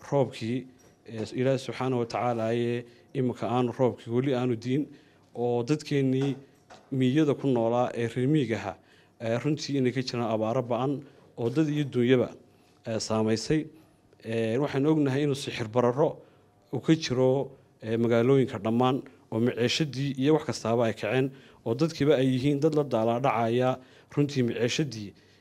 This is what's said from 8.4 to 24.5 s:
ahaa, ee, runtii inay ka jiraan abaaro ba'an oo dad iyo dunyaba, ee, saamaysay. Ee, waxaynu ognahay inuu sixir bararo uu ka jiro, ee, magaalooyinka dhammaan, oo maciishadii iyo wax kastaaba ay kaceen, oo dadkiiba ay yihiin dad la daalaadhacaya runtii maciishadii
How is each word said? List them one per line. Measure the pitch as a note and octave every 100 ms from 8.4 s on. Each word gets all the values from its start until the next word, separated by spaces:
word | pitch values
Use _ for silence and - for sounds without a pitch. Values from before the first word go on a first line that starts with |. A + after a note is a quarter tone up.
| A2+ G#2
ahaa, | G2 - _ _ _ -
ee, | A2+ A#2+
runtii | C#3 C#3+ - C#3+
inay | B2
ka | B2
jiraan | B2+ A#2+ A2+
abaaro | A2 A2 B2+
ba'an | A#2 A#2 C3+ - - - - -
oo | A#2+
dad | C3 D#3
iyo | D3 C#3
dunyaba, | A#2+ A#2+ B2+ G#2+ - - _ _ _ -
ee, | A2
saamaysay. | - A2 A2 A2 - D#3 D#3 - - _ _ _ A2
Ee, | A2+ A2 A#2+
waxaynu | D3 C#3 D3
ognahay | D#3 C#3 C3
inuu | D3 C3
sixir | B2 - A2
bararo | A#2+ A#2+ B2 D#3+ - - _ _ _ -
uu | A#2
ka | - D#3+
jiro, | D#3+ B2 C3 C3+ C3 - _ _
ee, | G#2+ A#2
magaalooyinka | A2+ A#2 A#2+ C#3 A#2+ A2
dhammaan, | A2 A#2 B2+ C3 - - -
oo | A2
maciishadii | A#2+ A2+ A#2+ - D#3 B2 C#3+ C#3
iyo | D3+
wax | D#3 -
kastaaba | - A2 A#2 A2+
ay |
kaceen, | - G#2 B2+ C3+ - - - -
oo | A#2+
dadkiiba | E3 E3 C#3+ C3
ay | C3+
yihiin | B2+ C#3+ C#3
dad | D#3 D3+
la |
daalaadhacaya | C#3 A#2 A2+ A#2+ C3+ A2 A#2 A#2+ B2+ C3 - - - -
runtii | C#3+ C#3
maciishadii | A#2+